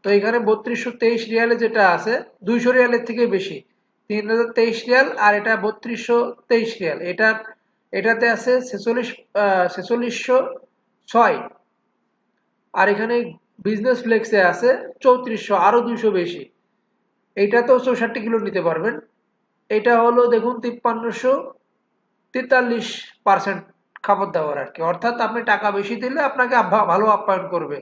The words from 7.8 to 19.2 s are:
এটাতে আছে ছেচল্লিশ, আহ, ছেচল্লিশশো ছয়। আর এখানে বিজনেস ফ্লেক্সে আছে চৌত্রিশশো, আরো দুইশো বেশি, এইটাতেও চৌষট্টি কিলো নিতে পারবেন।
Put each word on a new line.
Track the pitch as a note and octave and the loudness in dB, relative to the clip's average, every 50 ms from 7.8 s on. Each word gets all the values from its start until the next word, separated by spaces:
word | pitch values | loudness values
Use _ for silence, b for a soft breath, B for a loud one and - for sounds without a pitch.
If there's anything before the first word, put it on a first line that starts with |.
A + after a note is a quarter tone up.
| _ _ - | _ _ -6
এটাতে | G3 F#3 A3+ A3+ A3+ A#3+ A#3 | -2 0 0 0 2 2 0
আছে | A3+ A3+ - B3 B3+ B3+ | 0 0 0 0 0 0
ছেচল্লিশ, | B3 - - G3 - A#3 A#3 B3 A#3 - - - _ _ _ | 0 -6 -10 -6 -4 -2 -2 -2 -4 -6 -12 -16 _ _ _
আহ, | G3+ G#3 G3+ F#3+ F#3 F3+ | 0 2 2 2 2 2
ছেচল্লিশশো | F3 - G3 F3 F#3 A#3 A#3+ A#3+ A#3+ - - - - B3 C4 C4 - - - - _ _ _ _ _ _ _ _ - | 0 -2 -8 -4 -4 -2 -2 -2 -4 -6 -8 -2 2 2 2 2 0 -8 -14 -18 _ _ _ _ _ _ _ _ -2
ছয়। | - A#3 A#3 G3+ D#3 B2+ - - _ _ _ _ _ _ _ _ _ _ _ _ _ _ _ _ _ _ _ _ _ _ _ _ - | 2 4 4 4 2 -2 -6 -14 _ _ _ _ _ _ _ _ _ _ _ _ _ _ _ _ _ _ _ _ _ _ _ _ 0
আর | F3+ F#3 G#3 | 2 2 2
এখানে | G3+ - A3 A3+ A#3+ A#3+ A#3+ A#3+ - _ _ _ _ - | 2 0 -2 -2 -2 -2 -2 -4 -12 _ _ _ _ -6
বিজনেস | F#3 G3+ A3 G3+ G#3+ B3+ B3 A#3+ - | -4 -4 -4 0 0 0 0 0 0
ফ্লেক্সে | A3+ A3+ G#3+ A3 - G#3+ G3+ F#3 | 0 0 0 2 2 2 4 4
আছে | F3 E3 - A#3 B3 C#4 - - - - _ - | 4 2 2 2 2 2 0 -2 -14 -16 _ 4
চৌত্রিশশো, | C4 B3 B3 B3+ B3+ A3 G3 - - G3+ | 4 4 4 0 -6 -8 -8 -2 -2 0
আরো | F3+ F3 G3+ A3 A#3+ | 4 4 4 4 4
দুইশো | A#3+ A#3 A#3 - A3 G#3+ | 0 0 -4 0 0 0
বেশি, | G3 F#3 E3+ - - - - _ _ _ _ _ _ _ _ _ _ _ _ _ _ _ _ _ _ | 0 0 -2 -4 -6 -12 -14 _ _ _ _ _ _ _ _ _ _ _ _ _ _ _ _ _ _
এইটাতেও | F#3+ G3+ G3+ A3 A#3+ A#3 A#3+ C4 B3 | -2 0 2 2 2 4 4 2 4
চৌষট্টি | B3 C4 B3 A#3+ A#3 A3 - C4 | 4 0 0 0 -2 -4 -4 -6
কিলো | G#3 A3+ A3+ A3 | -4 -2 -2 -2
নিতে | G3 G3 F#3+ F#3 | -2 -2 -4 -2
পারবেন। | E3+ E3 D#3+ D#3+ E3 - - D3+ - _ _ _ | -2 -2 -2 -2 -4 -4 -6 -6 -14 _ _ _